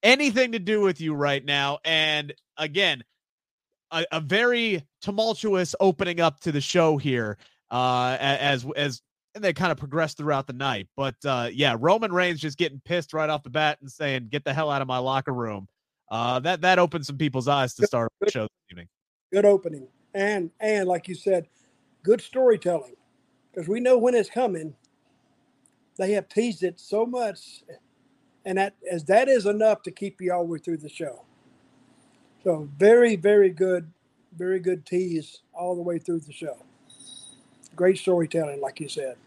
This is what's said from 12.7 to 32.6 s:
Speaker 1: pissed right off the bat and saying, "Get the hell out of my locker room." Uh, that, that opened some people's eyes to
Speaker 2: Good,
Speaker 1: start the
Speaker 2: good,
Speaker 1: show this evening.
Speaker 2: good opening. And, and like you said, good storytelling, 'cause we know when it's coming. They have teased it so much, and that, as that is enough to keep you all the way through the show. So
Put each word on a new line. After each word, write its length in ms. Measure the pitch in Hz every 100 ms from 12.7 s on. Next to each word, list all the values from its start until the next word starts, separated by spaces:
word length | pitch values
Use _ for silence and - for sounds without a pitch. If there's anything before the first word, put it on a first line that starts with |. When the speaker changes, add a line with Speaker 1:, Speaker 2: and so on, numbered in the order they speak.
| 139
Speaker 1:
pissed 300 | - 175 165
right 160 | 156 156
off 120 | 151
the 60 | 143
bat 300 | 135 151 151
and 100 | 139
saying, 380 | - 147 131 117
"Get 160 | 107
the 80 | -
hell 180 | 135 156
out 120 | 139
of 60 | 135
my 100 | 127
locker 340 | 127 135 131
room." 340 | 127 117 104 98 _ _ _ _
Uh, 280 | 110 120 127
that, 200 | 135 180
that 200 | 175 185
opened 260 | 175 170 139
some 100 | 139
people's 300 | 151 131 123
eyes 260 | 143 127
to 100 | -
Speaker 2:
Good, 40 | 202
Speaker 1:
start 260 | 123 113 _
the 80 | 208
Speaker 2:
good, 60 |
Speaker 1:
show 100 | 131
this 80 | 110 _ _
evening. 160 | 87 85 _ _ _ _
Speaker 2:
good 120 | 190
opening. 420 | 202 196 180 151 127 _ _
And, 380 | 202 202 208 170 _
and 300 | 214 214 185
like 180 | 180 175
you 80 |
said, 320 | 180 - 185 160 _ _ _ _ _
good 180 | - 233
storytelling, 760 | - 262 262 214 180 170 - - _ _ _ _ _
'cause 140 | - 160
we 100 | 220
know 180 | 247 254
when 200 | 233 247
it's 120 | 202
coming. 460 | - 247 175 156 143 _ _ _ _ _ _ _ _ _ _ _ _
They 120 | 190
have 160 | 208 -
teased 360 | - 240 190
it 160 | 180 170
so 260 | - 202 233
much, 560 | 247 226 196 - - _ - _ _ _ _ _ _
and 140 | - 185
that, 160 | 196 _ -
as 140 | 175
that 240 | 151 196 262
is 180 | 262 196
enough 360 | 208 220 214
to 100 | -
keep 280 | 170 202 190
you 120 | 180
all 80 | 180
the 120 | 170
way 60 | 165
through 200 | 165 165
the 100 | 147
show. 360 | - 156 127 - _ _ _ _ _ _ _ _ _ _ _
So 260 | 185 160